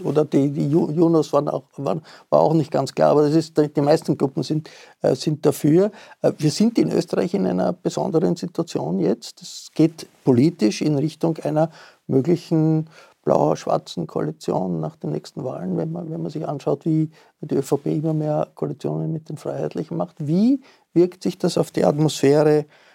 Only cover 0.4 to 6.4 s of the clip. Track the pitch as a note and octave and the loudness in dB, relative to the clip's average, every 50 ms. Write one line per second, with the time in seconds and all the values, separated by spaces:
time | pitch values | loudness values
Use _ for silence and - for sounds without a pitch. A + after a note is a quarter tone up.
0.4 | C3+ D3 C#3+ D#3+ D#3 C#3+ D3 F3 E3+ D#3+ D3+ F3 E3 E3 E3 D#3+ D3 - - C#3+ | 2 2 0 -2 -2 0 2 2 0 0 2 2 2 4 4 2 2 2 0 0
1.4 | C#3+ D#3 D3+ C#3+ - _ _ - C#3 A#2 G2 D#2+ - - - - _ _ D3 D3 | 0 0 -4 -6 -8 _ _ -6 -4 -4 -4 -4 -8 -12 -20 -20 _ _ 2 4
2.4 | E3 D#3 D#3+ D#3+ - - - C#3+ C#3 - - - D3+ D3+ C#3+ D3 D3+ D3 D#3 E3 | 4 4 2 0 0 0 -2 -4 -4 -4 0 2 2 4 4 4 4 4 2 0
3.4 | D#3 - - D#3+ D3+ C#3+ - D3+ - D3+ D#3 - - - D3 - D3 C#3 - - | 0 0 0 -2 -2 0 0 0 2 2 2 2 2 -2 -2 -2 -2 -2 -2 -6
4.4 | - - D#3+ D#3 D#3 - - - - - _ _ - D3 C#3 - - D#3+ D3+ C#3+ | -4 -2 -4 -4 -4 -8 -16 -20 -20 -20 _ _ 0 0 0 0 -2 -4 -4 0
5.4 | - D3 C#3 - - D3 D#3 F3+ G3 G#3+ - - - - - _ - - - - | 0 0 0 2 2 4 4 4 2 0 -2 -10 -20 -20 -8 _ -2 -2 0 0